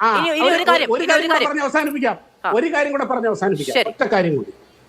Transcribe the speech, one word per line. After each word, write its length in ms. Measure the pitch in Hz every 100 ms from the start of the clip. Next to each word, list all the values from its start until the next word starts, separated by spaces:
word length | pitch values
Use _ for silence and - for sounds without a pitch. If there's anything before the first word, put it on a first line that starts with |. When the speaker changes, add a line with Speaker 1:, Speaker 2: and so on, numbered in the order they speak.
Speaker 1:
ആ, 160 | 220 202
Speaker 2:
ഇനി, 100 | 330
ഇനി 180 | 311 269
Speaker 1:
ഒരു, 80 |
Speaker 2:
ഒരു 100 | 339 359
കാര്യം, 240 | 339 254
Speaker 1:
ഒരു 100 | 349
Speaker 2:
ഇനി 20 |
ഒരു 80 | 339
Speaker 1:
കാര്യം 160 | 311 330
കൂടെ 60 |
Speaker 2:
കാര്യം. 140 | 311 294
Speaker 1:
പറഞ്ഞ് 140 | 294
അവസാനിപ്പിക്കാം. 540 | 285 302 294 285 240 185 - _
Speaker 2:
ആ. 80 | 180
Speaker 1:
ഒരു 180 | 220 330
കാര്യം 200 | 294 285
കൂടെ 120 | 277
പറഞ്ഞ് 240 | 254 247 226
അവസാനിപ്പിക്കാം. 460 | 208 190 160 143
Speaker 2:
ശരി. 140 | 254 226
Speaker 1:
ഒറ്റ 200 | - 247
കാര്യം 240 | 208 170 143
കൂടി. 160 | 104 - - _